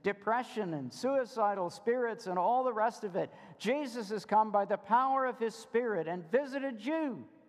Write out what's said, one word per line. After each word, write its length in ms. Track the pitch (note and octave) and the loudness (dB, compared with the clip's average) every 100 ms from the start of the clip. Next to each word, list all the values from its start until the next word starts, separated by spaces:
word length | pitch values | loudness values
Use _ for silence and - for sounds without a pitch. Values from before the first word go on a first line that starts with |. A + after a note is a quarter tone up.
depression 680 | G3 G3 G#3+ A#3 A#3 A3 F#3+ | -2 -2 0 0 0 -4 -4
and 180 | D3+ B2+ | -4 -6
suicidal 760 | - B3+ C#4 B3 A3+ G#3 G3 F3 | -4 0 0 0 0 2 2 -4
spirits 580 | - - B3 A#3 A3 F#3+ | -2 -2 0 0 -4 -2
and 100 | F3+ | 0
all 240 | F3+ B3 | 4 4
the 100 | B3+ | 2
rest 300 | G#3+ A3+ - | 2 0 0
of 140 | G#3 F3 | -4 -4
it. 140 | D#3 - - - | -4 -8 -20 -6
Jesus 500 | G3 C#4+ C#4 A#3+ G3 | 0 0 -2 -6 -6
has 140 | G#3+ | -6
come 280 | - G#3 A3 | 2 4 4
by 120 | G3+ | 2
the 120 | F#3+ G3+ | 2 -2
power 500 | - A#3 C4 C4+ C4 | 2 4 4 2 2
of 120 | B3 | 0
his 160 | A3+ - | -4 -4
Spirit 500 | - A3+ B3 G3 D#3 | -2 0 2 0 -2
and 240 | F3+ D#3+ | -4 2
visited 540 | A3+ C#4+ C4+ C4+ A3+ | 0 2 -4 -4 -4
you 400 | A3 D#4+ D4+ F3+ G#2+ - | -2 0 0 -4 -12 -20